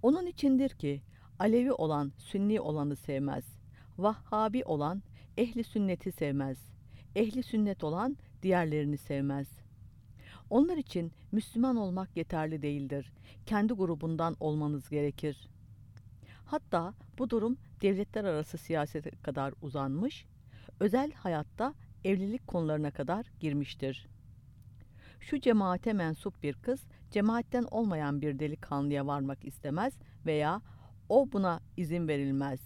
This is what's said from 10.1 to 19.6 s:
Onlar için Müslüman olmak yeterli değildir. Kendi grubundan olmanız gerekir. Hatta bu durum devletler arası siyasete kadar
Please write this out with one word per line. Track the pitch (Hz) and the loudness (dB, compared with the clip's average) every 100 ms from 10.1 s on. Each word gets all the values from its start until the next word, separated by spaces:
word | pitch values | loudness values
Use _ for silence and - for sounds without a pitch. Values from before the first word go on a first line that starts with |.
| - - - - | -20 -20 -18 2
Onlar | 226 320 339 | 4 4 2
için | - 180 170 - - | -2 -2 -4 -6 -2
Müslüman | 208 - 226 262 240 | -2 0 2 2 2
olmak | 196 185 190 - | 0 -2 -4 -4
yeterli | 165 165 156 160 | -2 0 0 -2
değildir. | 143 143 139 143 135 - - - - | -2 -2 -2 -6 -8 -16 -20 -18 -2
Kendi | 214 214 | 2 2
grubundan | 226 185 156 160 160 165 156 | 2 0 0 -2 0 0 0
olmanız | 156 151 151 147 - | 0 0 0 -2 -2
gerekir. | 151 143 135 151 135 - - - - - - - - - - - | 0 0 0 -6 -6 -14 -20 -20 -20 -20 -20 -20 -20 -20 -20 -6
Hatta | - - 175 170 - - - | -6 0 0 0 -8 -18 -6
bu | 247 | -2
durum | 233 220 254 - - | 0 0 -2 -6 0
devletler | 196 190 202 220 | 2 2 0 -2
arası | 202 156 156 165 | 0 0 -2 -8
siyasete | - 160 147 156 147 | -2 0 0 -4 -8
kadar | - - 139 135 - | -8 -6 -2 -4 -4